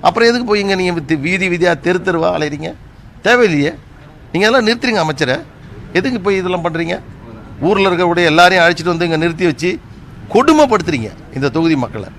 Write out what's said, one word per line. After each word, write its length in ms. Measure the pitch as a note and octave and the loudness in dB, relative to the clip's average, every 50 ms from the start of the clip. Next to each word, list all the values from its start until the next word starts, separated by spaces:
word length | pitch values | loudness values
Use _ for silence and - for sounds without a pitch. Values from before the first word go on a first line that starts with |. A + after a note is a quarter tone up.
| - | 0
அப்புறம் 240 | E3+ E3+ A3+ A3+ A#3 | 0 2 4 2 2
எதுக்கு 160 | A#3+ B3 B3 A3+ | 2 0 0 0
போய் 120 | G#3 G#3 G3+ | 0 0 0
இங்க 120 | G3 G3 F#3 | 0 0 0
நீங்க 220 | F#3 F3+ F3 E3+ D3 B2+ | 0 -2 -2 -4 -2 -2
தி-, 100 | F3 D3 C3+ | -4 -2 -2
வீதி 220 | E3 F#3 F#3+ F#3 F#3 | -2 -2 -2 0 -2
வீதியா 200 | F3 E3+ E3+ F3 E3+ C#3 - | 0 0 2 0 0 0 0
தெரு 140 | E3+ F3+ F3+ F3+ | -2 -2 0 0
தெருவா 220 | F#3+ F3 E3 D#3+ F3 F3+ | -2 -2 0 0 0 0
அலையிறீங்க? 320 | E3 D#3 D3+ D3 D3 D#3+ E3 F3 - - - - - - - - - - | 0 -4 -4 -6 -8 -10 -10 -12 -14 -20 -20 -20 -20 -20 -20 -20 -4 0
தேவையில்லையே. 460 | F#3 A#3+ B3 A#3+ G3 D#3+ C#3+ C#3+ D#3 - - - - - - - - - - - - | 2 4 4 4 2 2 2 0 -2 -4 -8 -18 -20 -20 -20 -20 -20 -20 -20 -20 -6
நீங்க 140 | - E3 G3+ | -2 0 2
அதெல்லாம் 220 | A3 A#3 C4+ A#3 | 2 2 2 2
நிறுத்துறீங்க 340 | G#3+ A#3+ A#3 - B3 A3 G3+ E3 | 2 0 0 -2 -2 0 0 -2
அமைச்சரை. 320 | D#3 D3+ C3 D#3 B2+ C3 E4 D#4+ - - - - - - - - - - F3 | -2 -2 -2 -2 -2 -2 -4 -6 -12 -20 -20 -20 -20 -18 -18 -18 -4 -4 -2
எதுக்கு 200 | F#3+ C4+ B3 A3 F3 | -2 -2 -4 -2 -2
போய் 140 | G#3 G3 F#3+ | -2 -2 0
இதெல்லாம் 240 | F3+ F3+ F3+ F3 D#3+ | -2 -2 -4 -2 -4
பண்றீங்க? 300 | E3+ D#3 D#3+ E3+ E3 F3+ - - - - - - - - - - - - - - | -4 -4 -4 -6 -6 -6 -8 -10 -16 -20 -20 -20 -20 -20 -20 -20 -20 -12 -4 0
ஊர்ல 180 | F3 G#3 G3 G3 F#3+ | 0 2 4 4 2
இருக்கக்கூடிய 420 | F3+ E3 F3+ E3+ E3+ E3+ F3 D#3+ | 2 2 0 0 2 2 2 4
எல்லாரையும் 320 | D3+ E3 F3 F3+ F#3+ F#3 E3+ | 6 6 6 6 6 4 4
அழைச்சிட்டு 300 | E3+ F3 D#3 D#3+ F3 F3 | 4 2 0 -2 -4 -2
வந்து 140 | E3 F3 E3+ | 0 0 0
இங்க 100 | E3 D#3 D#3+ | 0 0 0
நிறுத்தி 220 | F3 E3 D#3+ F3+ F3 | -2 -2 0 -2 -2
வச்சு 180 | C#3+ A#2+ D3+ F3+ F#3 - - - - - - - - - - - - | -2 0 -4 -4 -4 -4 -10 -18 -20 -20 -20 -20 -20 -20 -16 0 2
கொடுமைப்படுத்துறீங்க 800 | G#3+ C4 E4+ D#4 D#4 D4+ C4 A3+ G3+ E3 E3+ D#3 B2+ A2 G2+ - - - - - | 2 4 6 6 4 4 4 2 0 0 -2 -4 -4 -6 -8 -12 -16 -20 -12 -6
இந்த 140 | C3+ C3+ C#3+ A#2 | -4 -2 0 0
தொகுதி 200 | D#3+ E3 E3 D#3 C#3 B2 | 0 2 2 2 0 -2
மக்களை. 260 | A2 - A2 F#2+ - - | -6 -8 -12 -12 -12 -16